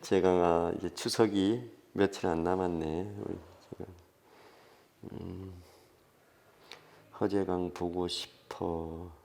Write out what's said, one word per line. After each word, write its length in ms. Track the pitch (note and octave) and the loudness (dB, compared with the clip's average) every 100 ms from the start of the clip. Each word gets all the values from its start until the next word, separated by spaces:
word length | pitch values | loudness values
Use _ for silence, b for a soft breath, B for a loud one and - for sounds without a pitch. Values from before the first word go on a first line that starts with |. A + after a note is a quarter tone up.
제가 720 | - G2 F#2 F2+ F2 E2+ E2+ E2+ | 4 4 6 6 6 4 2 -2
이제 160 | F2+ | -4
추석이 760 | - A#2+ - A2 G2+ F#2+ A#2+ A#2+ - _ | -4 -4 4 4 6 2 2 -4 -16 _
며칠 340 | - G2 - F#2+ | 2 2 2 0
안 160 | E2 | 2
남았네. 420 | E2+ F#2 F2+ E2+ D#2 D#2+ G2+ G2+ | 2 2 0 -2 -2 -4 -6 -8
우리 120 | - F#2 - - - | -8 -8 -12 -20 -18
지금, 160 | - F#2+ F2 - _ B B B B B B B _ F#2 | -14 -14 -16 -20 _ B B B B B B B _ -14
음, 400 | F#2 F2+ F#2 F#2+ F2+ F2 B B B _ _ _ B B B B B B B B - | -12 -10 -10 -12 -14 -20 B B B _ _ _ B B B B B B B B -2
허재강 540 | G#2 G2 F#2+ F2+ F2+ | 0 2 0 0 -2
보고 360 | - F2 F2 F2+ | -4 -4 -2 -2
싶어. 1000 | - - - - - F2 E2 E2 E2 F2 E2 | -4 -8 -14 -18 -6 -4 -2 -6 -8 -12 -16